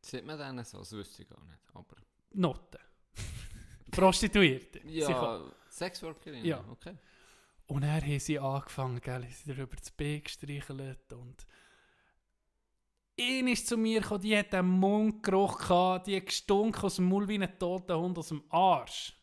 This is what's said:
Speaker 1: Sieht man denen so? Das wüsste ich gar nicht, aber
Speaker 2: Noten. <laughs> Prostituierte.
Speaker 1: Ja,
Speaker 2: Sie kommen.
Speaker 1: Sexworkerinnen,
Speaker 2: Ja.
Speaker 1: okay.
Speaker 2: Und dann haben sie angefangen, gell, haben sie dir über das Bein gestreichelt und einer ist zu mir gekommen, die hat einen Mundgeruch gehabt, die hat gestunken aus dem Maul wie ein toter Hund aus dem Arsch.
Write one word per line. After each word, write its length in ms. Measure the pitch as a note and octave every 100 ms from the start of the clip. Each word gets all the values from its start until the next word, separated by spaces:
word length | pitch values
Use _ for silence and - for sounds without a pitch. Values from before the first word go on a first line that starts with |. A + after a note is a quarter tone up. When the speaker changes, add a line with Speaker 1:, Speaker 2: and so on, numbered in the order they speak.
Speaker 1:
Sieht 240 | - C3 -
man 140 | D#3
denen 260 | C#3+ B2+ A2+
so? 140 | -
Das 120 | G2+
wüsste 300 | G#2+ G2+ -
ich 80 | -
gar 140 | - E2+
nicht, 140 | D2+ _ -
aber 220 | - - _ _ _
Speaker 2:
Noten. 460 | G3+ F3 - - - - _ _ -
<laughs> 760 | - - - - - - -
Prostituierte. 880 | - F#3 F3+ G#3+ G#3 F3 C3 - - -
Speaker 1:
Ja, 180 | D#3+ D3
Speaker 2:
Sie 80 |
kommen. 380 | B2+ A#2 G#2 C#2 - _
Speaker 1:
Sexworkerinnen, 760 | - F#3 F3+ D#3+ D3+ - D3 E3+
Speaker 2:
Ja. 180 | C#3 G2+
Speaker 1:
okay. 240 | B2 - F3+ _ _ - - _ _ -
Speaker 2:
Und 140 | C#3
dann 200 | C#3+ D#3
haben 180 | D3 C#3
sie 200 | - D3
angefangen, 600 | C3+ C3+ - - C3 A#2+
gell, 220 | B2+ B2+
haben 80 | B2
sie 220 | B2 D3
dir 100 | C3+
über 120 | C3 -
das 160 | -
Bein 320 | - D3 D3+
gestreichelt 880 | - - C#3+ C#3+ - C3+ C3+ B2+ _
und 340 | A#2+ B2 C3+ - _ _ _ _ _ _ _ _ _ _ _ _ _ _ _ _ -
einer 320 | B3 C4 B3+
ist 160 | A#3+ -
zu 100 | A#3
mir 240 | A3 A3
gekommen, 200 | G#3 G#3
die 160 | G3+ G#3+
hat 160 | G3+
einen 160 | F#3+ F3+
Mundgeruch 880 | F#3 F#3+ G#3 G#3+ G#3+ - F#3+ G3 -
gehabt, 500 | - F3 F#3 F#3 F#3
die 100 | F#3+
hat 80 | F#3+
gestunken 580 | - - G3 G#3+ -
aus 120 | G3 -
dem 100 | F3+
Maul 180 | F#3+ G3+
wie 120 | G#3+
ein 160 | F#3 -
toter 380 | F3 F#3 F#3 E3+
Hund 180 | F3+ E3+
aus 120 | D#3+
dem 140 | D3+ -
Arsch. 640 | E3 F#3+ D#3 A#2 - - -